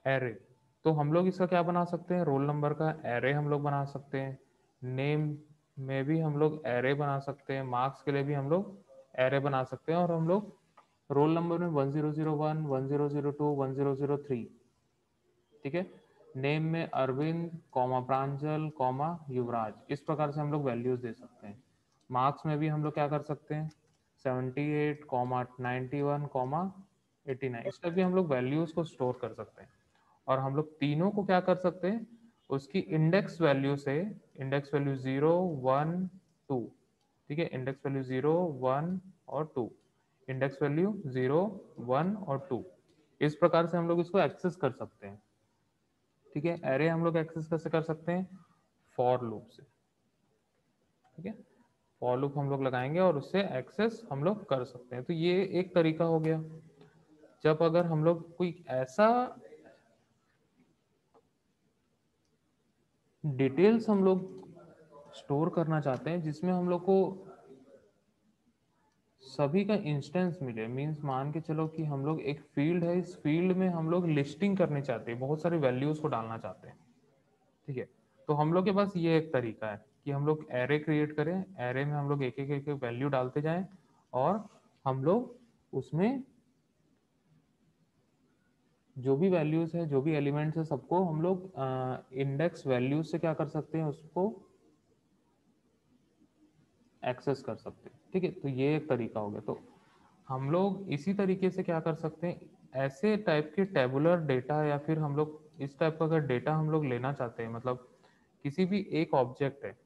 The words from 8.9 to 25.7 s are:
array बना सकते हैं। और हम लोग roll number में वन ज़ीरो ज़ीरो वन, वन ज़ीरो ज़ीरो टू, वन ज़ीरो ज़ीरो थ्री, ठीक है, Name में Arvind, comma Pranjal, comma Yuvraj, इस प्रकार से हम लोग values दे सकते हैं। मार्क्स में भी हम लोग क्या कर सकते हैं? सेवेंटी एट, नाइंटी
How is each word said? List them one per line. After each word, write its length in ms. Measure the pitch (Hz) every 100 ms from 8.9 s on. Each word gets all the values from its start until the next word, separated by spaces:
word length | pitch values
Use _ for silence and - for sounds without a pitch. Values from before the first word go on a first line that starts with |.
| - - -
array 220 | 131 139
बना 200 | 143 131 131
सकते 260 | 127 -
हैं। 80 | 170
और 120 | 175
हम 160 | 165 160
लोग 260 | 196 208 - _ - _ _ _
roll 240 | 139 151
number 240 | 165 170 170
में 100 | 175
वन 220 | 147 139
ज़ीरो 200 | 151 151
ज़ीरो 220 | 151 156 151
वन, 300 | 151 156 151
वन 220 | 131 135
ज़ीरो 220 | 143 147
ज़ीरो 220 | 143 139
टू, 140 | 143 147 143
वन 180 | 135
ज़ीरो 220 | 135 143 135
ज़ीरो 220 | 139 143
थ्री, 240 | 143 123 110 - _ _ _ _ _ _ _ _ _ _ 139
ठीक 100 | 165
है, 140 | 185 - _ _ - 135
Name 260 | 139 156 160
में 200 | 165 165
Arvind, 760 | 131 131 131 156 165 165 165 _
comma 280 | 131 127 127
Pranjal, 680 | 127 135 139 139 151 156 156 -
comma 400 | 127 131 156 170 139
Yuvraj, 420 | 127 120 120 110 - -
इस 120 | 143
प्रकार 300 | - 151 151
से 80 | 147
हम 100 | 147
लोग 120 | 151 139
values 340 | 117 123 127
दे 140 | 123
सकते 340 | 110 - - 107
हैं। 140 | 104 _ _ _ _ _
मार्क्स 360 | 127 135 143 160
में 120 | 147
भी 80 | 156
हम 160 | 151
लोग 100 | 151
क्या 140 | 151 143
कर 140 | 147
सकते 340 | 143 143 - 151
हैं? 140 | 156 - _ _ _ _ 131
सेवेंटी 360 | 127 127 131 147 151
एट, 260 | 151 147 - 127 123 127 123 -
नाइंटी 400 | 123